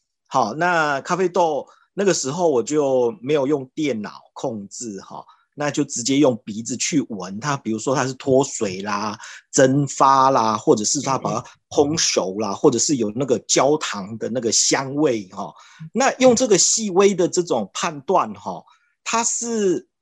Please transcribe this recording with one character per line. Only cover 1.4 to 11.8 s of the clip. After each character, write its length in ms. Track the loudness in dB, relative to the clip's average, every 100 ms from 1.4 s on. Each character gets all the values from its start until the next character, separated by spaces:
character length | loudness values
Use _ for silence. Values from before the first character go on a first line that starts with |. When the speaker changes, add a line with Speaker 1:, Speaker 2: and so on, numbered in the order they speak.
| 0 -2 -8 _ _
Speaker 1:
那 100 | -2
个 100 | 0
时 160 | 0 -2
候 200 | 0 2
我 120 | 2
就 560 | 0 0 2 2 2 -2
没 120 | -2
有 140 | 0 2
用 180 | -2 -4
电 260 | -4 -2 -2
脑 200 | -6 -12 _
控 340 | -8 -8 -6 -12
制 340 | -12 -12 -12
哈， 240 | -14 -18 -18 _ _ -6
那 160 | -4
就 120 | -2
直 200 | -4 -4
接 160 | 0 4
用 180 | 4 2 -6
鼻 160 | -10
子 160 | -8 -6
去 240 | -2 -2 -2
闻 300 | -6 -10 -6
它， 180 | -4 -4
比 140 | -4
如 80 | -4
说 160 | -2 -2
它 100 | -2
是 80 |
脱 300 | -4 2 4
水 400 | 2 -2 -6 -6
啦、 340 | -6 -6 -6 -8 -14 -20 _
蒸 340 | 4 4 4 0
发 420 | 4 4 6 4
啦， 260 | 4 2 2
或 200 | 2 2
者 100 | 2
是 160 | -2
它 160 | -2 -2
把 160 | -4
它 120 | -6 -8 -18 _
烘 280 | 2